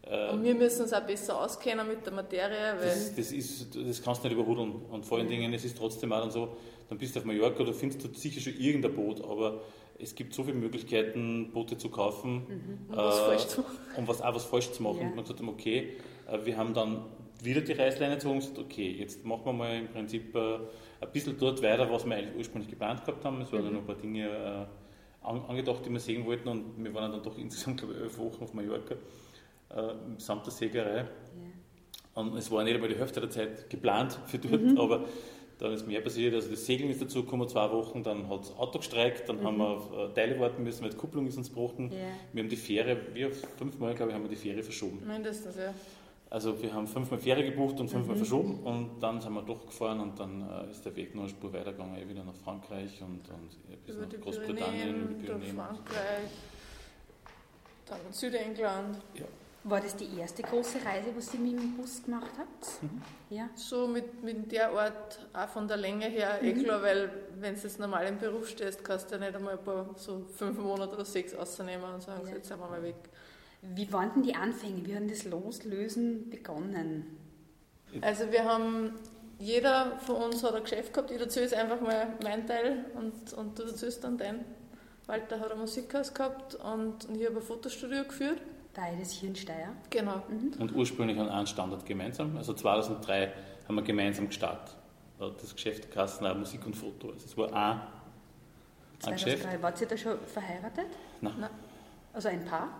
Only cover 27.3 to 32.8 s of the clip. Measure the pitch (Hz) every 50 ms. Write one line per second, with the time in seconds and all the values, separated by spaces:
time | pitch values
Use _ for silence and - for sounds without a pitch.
27.3 | - - - 113 - - - 135 127 131 - 107 - - 110 113 - 117 113 113
28.3 | - - 120 110 - 110 104 104 110 113 110 - 127 - - - - - - -
29.3 | - - - - - - - - - 110 110 110 113 113 - 123 113 104 - -
30.3 | 104 107 - - 120 - 117 110 110 120 110 104 104 117 123 123 - - - -
31.3 | - - 175 175 - - - - - - - - - - - - - 113 107 110
32.3 | 110 117 110 113 113 107 107 113 120 117